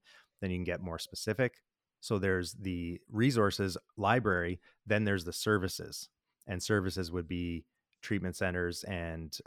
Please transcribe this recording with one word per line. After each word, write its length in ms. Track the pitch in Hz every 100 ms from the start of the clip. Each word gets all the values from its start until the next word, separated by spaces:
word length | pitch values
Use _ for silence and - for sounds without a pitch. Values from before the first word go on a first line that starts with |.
| _ - _ -
then 120 | 98
you 60 | 90
can 60 |
get 160 | 87 85
more 180 | 90 82
specific. 640 | - - - 107 123 - _ _ _ _
So 180 | - 107
there's 340 | 95 92 85
the 480 | - 95 87 85 87 -
resources 680 | 107 127 120 101 92 98 85 - -
library, 640 | 98 127 107 90 87 90 _ _ -
then 180 | 107
there's 200 | 107 95
the 80 | 85
services, 760 | - 107 107 92 - 78 - - _ _ _ -
and 120 | 92
services 520 | - 107 95 92 85
would 160 | 87 82
be 360 | 90 87 85 - _ _ _
treatment 340 | - 101 90
centers 480 | - 95 90 87 85
and, 520 | - 92 85 80 80 -